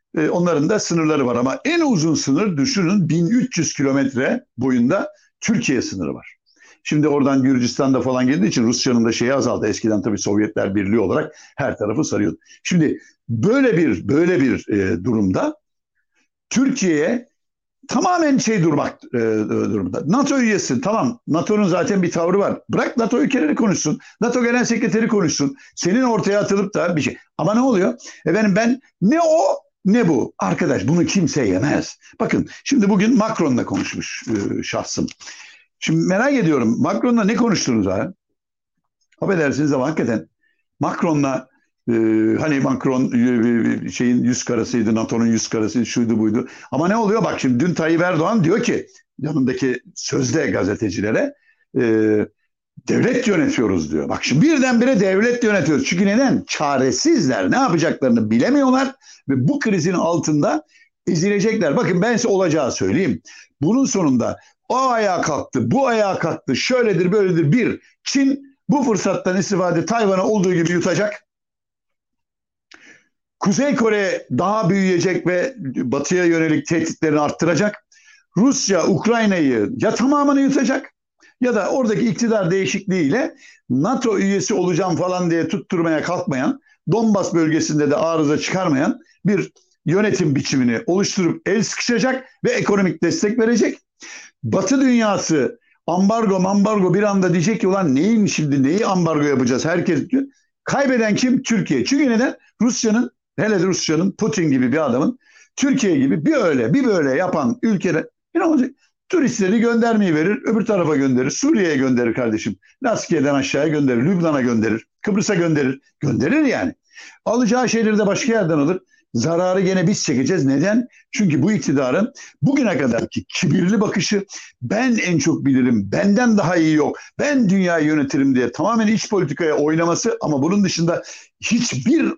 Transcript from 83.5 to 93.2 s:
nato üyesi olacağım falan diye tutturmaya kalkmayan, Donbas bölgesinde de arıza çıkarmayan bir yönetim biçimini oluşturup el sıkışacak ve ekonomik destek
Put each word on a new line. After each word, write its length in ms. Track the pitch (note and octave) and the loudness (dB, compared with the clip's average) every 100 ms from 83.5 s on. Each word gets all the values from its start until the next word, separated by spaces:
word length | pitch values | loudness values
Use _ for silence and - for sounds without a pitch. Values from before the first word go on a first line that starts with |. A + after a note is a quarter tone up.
| - _ | -20 _
nato 480 | B2+ F#3+ C4 A#3 G3 | -2 0 -2 -2 0
üyesi 360 | G3 G3 - | 0 -2 -2
olacağım 420 | F#3+ F3+ E3 F#3 D#3+ | -2 0 0 -2 -2
falan 340 | F3+ F3+ F3 | -2 -2 0
diye 180 | E3 D#3+ | 0 -2
tutturmaya 540 | G3+ - F3+ E3 D#3 | -6 -4 -4 -2 -2
kalkmayan, 580 | C#3 F3 F3+ C3 F3+ C#4 _ _ - | -2 -6 -4 -2 -2 -4 _ _ -2
Donbas 420 | G#3+ A3+ G3 E3+ | 0 2 0 0
bölgesinde 560 | E3 D#3 D#3 - D3+ C#3+ | 0 2 0 0 0 2
de 60 | D3 | 2
arıza 420 | D#3+ E3 D3 D3 | 0 0 0 0
çıkarmayan 640 | - F#3 F3+ C3+ F#3 - - _ F3+ | -2 -2 0 2 0 -2 -10 _ 0
bir 260 | G3 - _ _ _ D3+ | 0 -2 _ _ _ -2
yönetim 480 | F#3 G#3+ F#3 D#3+ | 0 2 0 0
biçimini 480 | C#3 - C3+ A#2+ A2+ A#2 | 0 -2 0 0 0 0
oluşturup 640 | F#3 F#3 G3 E3+ E3 - | 0 0 0 -2 -2 -2
el 140 | G#3+ | -2
sıkışacak 600 | - - - A#3 B3+ B3+ - _ | -2 -4 -2 0 0 -2 -8 _
ve 60 | A3+ | -2
ekonomik 520 | - - G3+ F#3 D#3+ | -2 0 0 0 0
destek 360 | E3+ - | -2 0